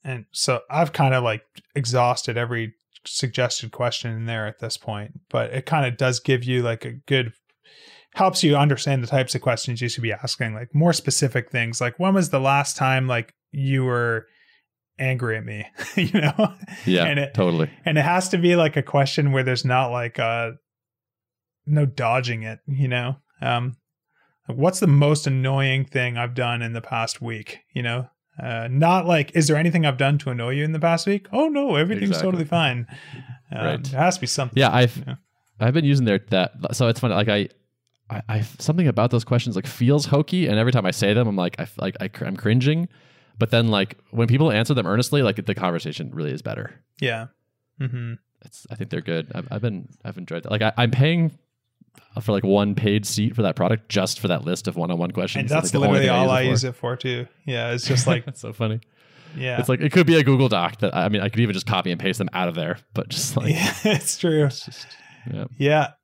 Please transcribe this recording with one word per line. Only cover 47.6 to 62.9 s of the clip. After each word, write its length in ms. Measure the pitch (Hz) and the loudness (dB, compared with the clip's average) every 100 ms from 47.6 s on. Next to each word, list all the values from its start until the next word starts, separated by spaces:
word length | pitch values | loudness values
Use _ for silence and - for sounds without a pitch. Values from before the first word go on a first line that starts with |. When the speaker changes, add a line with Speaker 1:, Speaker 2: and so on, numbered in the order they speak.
| _ _ | _ _
Speaker 1:
Mm-hmm. 340 | 131 123 117 117 _ _ | -6 -6 -10 -12 _ _
Speaker 2:
It's, 240 | - - - | -20 -20 -16
I 40 | 110 | -12
think 140 | - | -8
they're 100 | 82 | -8
good. 320 | - 82 78 | -4 -4 -4
I've, 140 | - 127 | -10 -10
I've 120 | 104 | -4
been, 260 | 117 98 - _ | -4 -4 -12 _
I've 140 | - 95 | -14 -14
enjoyed 240 | 90 82 | -10 -10
that. 60 | - | -4
Like, 100 | 104 | 0
I, 100 | 107 - | 0 2
I'm 140 | 120 | 2
paying 460 | 123 147 170 165 - _ _ _ _ _ _ _ - | 4 4 4 0 -2 _ _ _ _ _ _ _ -6
for, 120 | 107 | -2
like, 120 | 101 | 0
one 300 | 98 101 101 | 4 2 2
paid 320 | 98 107 104 104 | 0 2 0 0
seat 280 | - 107 | -2 0
for 80 | 113 | 0
that 140 | 101 - | 0 2
product 320 | 90 110 _ | 0 0 _
just 320 | 104 92 - | -2 -2 -2
for 80 | 95 | -2
that 160 | 85 | -2
list 240 | 73 92 95 | -2 -4 -4
of 80 | 85 | -4
one-on-one 340 | 85 85 87 | -4 -2 -2
questions. 300 | 90 92 - | -4 -4 -4
Speaker 1:
And 80 | 127 | 0
Speaker 2:
So, 40 | 156 | 0
Speaker 1:
that's 100 | 165 | 0
Speaker 2:
like, 60 | |
the 60 | 139 139 | 2 4
only 140 | 139 | 4
Speaker 1:
literally 80 | 131 | 4
Speaker 2:
thing 80 | 123 | 4
I 60 | |
use 60 | 131 | 4
Speaker 1:
all 60 | 131 | 2
Speaker 2:
it 20 | |
Speaker 1:
I 60 | |
Speaker 2:
for. 60 | 131 | 2
Speaker 1:
use 140 | 123 | 0
it 80 | 127 120 | 0 -6
for 200 | 123 123 | -6 -4
too. 300 | 131 123 117 _ - | -4 -6 -8 _ -6
Yeah, 260 | 120 117 | -4 -4
it's 140 | 120 127 | -4 0
just 180 | 131 123 | 0 2
like 180 | 139 | 0
Speaker 2:
<laughs> 20 | 139 | -4
That's 140 | - | -12
so 120 | 113 | -14
funny. 280 | 110 110 113 _ _ _ - - 156 | -4 -2 -2 _ _ _ -20 -18 -8
Speaker 1:
Yeah. 220 | 127 123 | -4 -2
Speaker 2:
It's 100 | 131 | 0
like, 120 | 127 | 2
it 100 | 147 | 4
could 140 | 185 160 | 4 6
be 100 | 165 | 6
a 60 | |
Google 260 | 139 135 131 | 6 4 4
Doc 300 | 98 85 - | 2 0 -2
that, 160 | 101 | -2
I 140 | - 90 | 0 0
mean, 120 | 104 | 0
I 60 | 98 | 0
could 120 | 110 | 0
even 120 | 117 | 0
just 120 | 92 - | 0 -2
copy 240 | 95 90 | -2 -2
and 100 | 85 | -2
paste 180 | 95 92 | -2 -2
them 100 | 95 | -4
out 160 | 90 90 | -2 -2
of 60 | |
there, 240 | 82 80 87 _ | -2 -4 -6 _